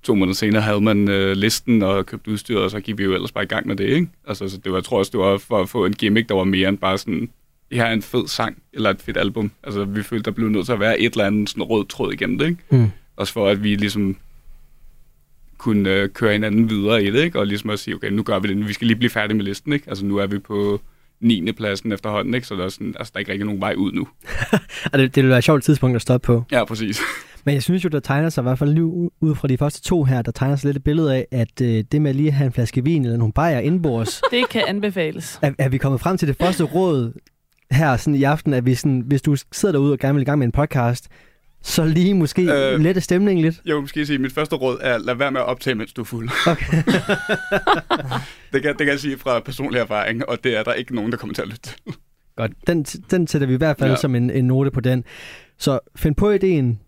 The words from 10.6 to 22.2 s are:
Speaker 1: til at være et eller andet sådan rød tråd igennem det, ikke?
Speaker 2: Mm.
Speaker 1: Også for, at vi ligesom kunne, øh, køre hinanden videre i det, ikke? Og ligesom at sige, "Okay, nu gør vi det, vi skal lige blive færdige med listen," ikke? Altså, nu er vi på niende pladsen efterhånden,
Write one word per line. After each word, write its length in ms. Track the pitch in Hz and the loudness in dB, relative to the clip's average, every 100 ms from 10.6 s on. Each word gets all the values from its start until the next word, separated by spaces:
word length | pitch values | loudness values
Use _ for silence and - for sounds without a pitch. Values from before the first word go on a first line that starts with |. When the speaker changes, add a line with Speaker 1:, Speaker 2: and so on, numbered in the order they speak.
| 90 | 0
Speaker 1:
til 80 | |
at 60 | 117 | 0
være 200 | 104 110 | 0 2
et 120 | 117 | 0
eller 120 | 113 98 | 2 0
andet 240 | 107 104 | 2 -2
sådan 140 | - | -4
rød 220 | 90 110 98 | -2 0 -2
tråd 280 | - 95 | -4 -4
igennem 240 | - 95 98 | -2 -4 0
det, 80 | 151 | -2
ikke? 160 | 170 - | -2 2
Speaker 2:
Mm. 180 | 131 113 - - - | 4 4 0 -20 -8
Speaker 1:
Også 160 | 98 | -6
for, 140 | - 98 | 0 2
at 160 | 101 | 2
vi 120 | 104 104 | 2 0
ligesom 420 | 104 104 98 95 - - - - - - - - - _ _ _ - - | 0 -2 -2 -4 -10 -20 -20 -20 -20 -20 -20 -20 -20 _ _ _ -20 -8
kunne, 320 | - 104 98 | 0 2 4
øh, 200 | 95 98 | 2 0
køre 220 | - 113 | 0 2
hinanden 380 | 104 107 104 113 | 2 2 2 2
videre 340 | 107 101 113 | 2 2 2
i 80 | 101 | 4
det, 120 | 110 | 2
ikke? 160 | 170 - | 0 0
Og 80 | 101 | -2
ligesom 220 | 101 107 | -2 -4
at 100 | 104 | -6
sige, 160 | - - | -6 -6
"Okay, 140 | 101 | -2
nu 120 | 101 | -2
gør 160 | 107 101 | 0 0
vi 80 | 101 | 0
det, 200 | 98 104 | -2 -2
vi 60 | |
skal 140 | 101 117 | -2 0
lige 100 | 113 | 2
blive 120 | 120 | 2
færdige 280 | 113 104 107 | 0 -2 0
med 80 | 98 | -2
listen," 280 | 98 - | -6 -2
ikke? 160 | 143 - | -4 -2
Altså, 160 | 101 98 | -6 -2
nu 120 | 101 | -2
er 100 | 98 | -2
vi 120 | 101 | -4
på 420 | - 104 101 101 - _ _ _ | -4 -2 0 -2 -6 _ _ _
niende 340 | 117 107 87 | 2 2 0
pladsen 380 | 113 110 98 117 | -4 -4 -4 -6
efterhånden, 420 | 101 110 104 | -6 -4 -4